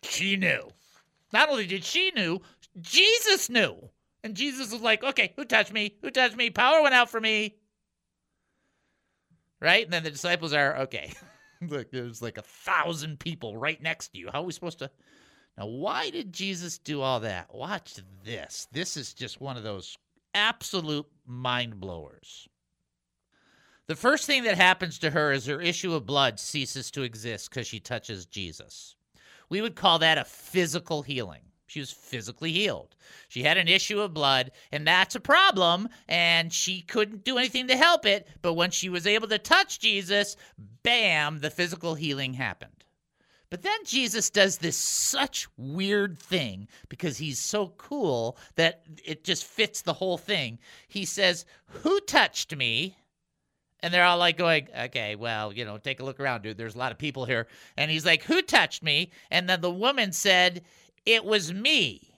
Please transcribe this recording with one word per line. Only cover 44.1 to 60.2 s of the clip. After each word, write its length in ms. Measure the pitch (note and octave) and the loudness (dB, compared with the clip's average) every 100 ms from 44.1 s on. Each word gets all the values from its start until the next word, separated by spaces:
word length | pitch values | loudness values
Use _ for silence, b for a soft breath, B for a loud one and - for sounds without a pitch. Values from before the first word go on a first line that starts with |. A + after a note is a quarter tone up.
| A3+ - | 0 0
does 280 | G3 F#3+ - | 4 4 2
this 180 | E3 - | -4 -2
such 720 | - - - C4+ C#4 - - - | -2 -2 0 0 -2 -4 -10 -12
weird 640 | C3 D#3 G3 G#3 G3+ E3 | -10 -4 0 2 0 -4
thing 480 | - F#3 B2+ F#2+ G#2 B B | -4 -2 -2 -8 -14 B B
because 280 | - F3+ A#2+ | -6 -4 -4
he's 220 | D#3 B2 | -4 -4
so 300 | - G#3+ F#3+ - | -4 -2 -4 -6
cool 600 | - C#4+ G3+ B2 A2+ - B - | -8 -2 0 0 -2 -6 B 2
that 280 | E3 E3 _ D#3 - | 2 2 _ -18 -10
it 180 | D#3 | -10
just 220 | - F3 - | -4 -4 -4
fits 360 | - G#3 - | -2 -2 -2
the 120 | - | -6
whole 240 | D3+ F#3+ F3 | -2 -2 -4
thing. 420 | - G3+ B2+ A2 B B B | -2 -4 -4 -8 B B B
He 160 | G3+ F#3 | -8 -8
says, 400 | - F#3+ E3+ - b b | 0 2 2 -6 b b
"Who 340 | - D4+ G4 | -6 0 0
touched 520 | G4+ D#4 G#3+ - - | 2 4 4 0 -8
me?" 440 | D3 B2 A2+ F3+ - _ _ _ _ _ _ _ _ | -4 -2 -2 -4 -8 _ _ _ _ _ _ _ _
And 140 | E3+ | 0
they're 100 | F3 | 4
all, 140 | F3+ F3 | 6 6
like, 180 | F3 E3+ | 4 2
going, 300 | E3+ D#3+ C3+ B2 | 2 2 0 -8
"Okay, 380 | B2 B2+ G#2+ G#2+ | -6 -6 -6 -6
well, 380 | A#2 A2 G#2+ | -4 -4 -6
you 100 | G2+ | -6
know, 140 | A2+ G#2+ | -10 -10
take 240 | C#3 C3 | -8 -8
a 20 | |
look 160 | C3+ C3 | -8 -6
around, 220 | C#3 A#2+ | -4 -4
dude. 140 | G#2 G#2 | -6 -8
There's 180 | A2+ A2 | -10 -6
a 40 | |
lot 120 | B2+ | -6
of 60 | A2 | -4
people 260 | D3+ C3+ | -8 -6
here." 240 | B2 B2 A2+ B B B | -2 -2 -2 B B B
And 120 | D3+ | -2
he's 160 | D#3 D#3+ | 0 4
like, 180 | D#3+ | 2
"Who 180 | - E4+ | 4 0
touched 420 | F#4 D#4 E3+ - | 4 4 4 0
me?" 260 | D#3+ D3 F3 B B | -2 0 -2 B B
And 160 | - F3+ | -2 0
then 120 | F#3 | 0
the 100 | F3 | 0
woman 400 | F3+ A#3 C#4 G#3 | 0 0 2 0
said, 520 | E3 | 0